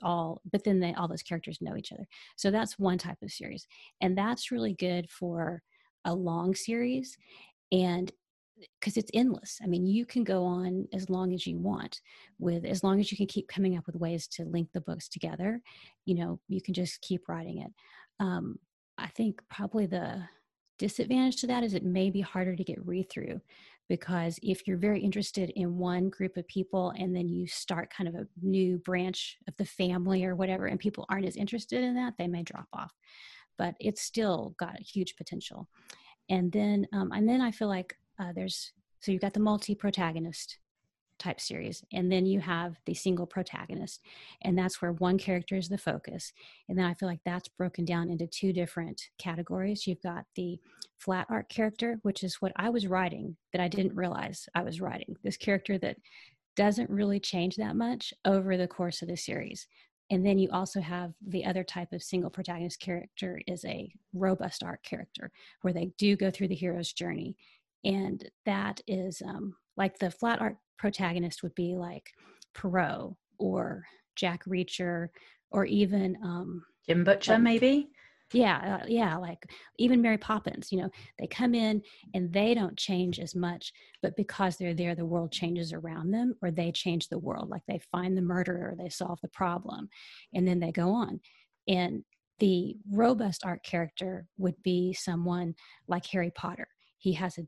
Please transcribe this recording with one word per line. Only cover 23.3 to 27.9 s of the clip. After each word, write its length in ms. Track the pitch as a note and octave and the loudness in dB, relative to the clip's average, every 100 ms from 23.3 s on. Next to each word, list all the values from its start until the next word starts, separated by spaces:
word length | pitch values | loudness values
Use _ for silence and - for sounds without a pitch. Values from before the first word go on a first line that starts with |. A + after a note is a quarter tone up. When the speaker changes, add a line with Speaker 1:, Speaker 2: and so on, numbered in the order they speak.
| G3+ - - - - _ | -8 -12 -20 -20 -20 _
Speaker 1:
because 500 | F3 - F3+ E3 E3 | -4 0 0 0 -2
if 240 | - F#3 - | -2 -2 0
you're 120 | F3+ | 0
very 220 | G#3 G3+ | 2 2
interested 500 | G3+ G#3 G3 - F3+ | 2 0 -2 -2 -2
in 260 | - F3 F3+ | 0 -2 0
one 320 | F3+ F3+ F#3+ | 0 2 0
group 280 | - F#3+ F#3 | 0 -4 -4
of 100 | E3+ | -4
people 440 | F#3+ F#3 F#3+ F3+ - | -4 0 0 0 -2
and 180 | F3+ | -2
then 140 | F3+ F3 | 0 0
you 180 | F3 F3+ | -2 -4
start 440 | - - E3+ - | -6 -4 -4 -4